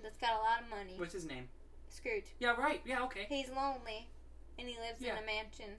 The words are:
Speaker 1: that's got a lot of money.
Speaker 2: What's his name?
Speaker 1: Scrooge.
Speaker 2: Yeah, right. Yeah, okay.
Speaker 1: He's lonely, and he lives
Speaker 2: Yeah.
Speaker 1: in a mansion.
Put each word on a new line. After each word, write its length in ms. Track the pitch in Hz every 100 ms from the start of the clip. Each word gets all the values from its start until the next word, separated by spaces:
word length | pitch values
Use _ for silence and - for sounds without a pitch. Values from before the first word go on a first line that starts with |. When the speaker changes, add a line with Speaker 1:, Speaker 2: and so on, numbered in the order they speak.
Speaker 1:
that's 160 | 220 -
got 140 | 233
a 80 | 220
lot 180 | 220 233
of 80 | 233
money. 240 | 208 196 185
Speaker 2:
What's 160 | 170
his 120 | 190 160
name? 220 | 127 127 - - - -
Speaker 1:
Scrooge. 360 | - 247 208 - -
Speaker 2:
Yeah, 160 | 240 233
right. 240 | 285 - 233
Yeah, 180 | 254
okay. 220 | 254 - -
Speaker 1:
He's 200 | 277 262
lonely, 580 | 262 277 262 233 220 233 - - - - -
and 100 | 247
he 100 | 233
lives 220 | 226 233
Speaker 2:
Yeah. 160 | 240 208
Speaker 1:
in 60 |
a 20 | 220
mansion. 500 | 214 220 - 214